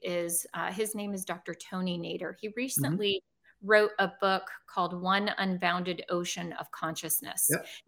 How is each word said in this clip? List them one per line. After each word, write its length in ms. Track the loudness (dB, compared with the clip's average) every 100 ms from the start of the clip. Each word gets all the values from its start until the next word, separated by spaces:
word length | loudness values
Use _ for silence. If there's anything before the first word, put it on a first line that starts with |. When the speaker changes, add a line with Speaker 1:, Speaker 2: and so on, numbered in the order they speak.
Speaker 1:
is, 440 | -4 -2 0 -2 -4
uh, 180 | -4 -4
his 240 | -2 -2 -2
name 180 | -4
is 100 | -6
Doctor 300 | -6 -8 -6
Tony 440 | -10 -6 -4 -2 -2
Nader. 380 | -4 -6 -6 -8
He 80 | -8
Speaker 2:
Mm-hmm. 80 | -4
Speaker 1:
recently 640 | -2 0 0 0 0 0 _ _ _ _
wrote 300 | 6 8 8 4
a 100 | 0 2
book 220 | 2 2 0 -14 -8
called 340 | 0 0 0
One 300 | 2 4 4 0
Unbounded 680 | 0 2 2 2 0 -4 -2
Ocean 440 | -2 -2 -4 -6
of 180 | -8 -10
Consciousness. 760 | -6 -4 -4 -2 -2 -2 0 2
Speaker 2:
Yep. 160 | 2 -2 -16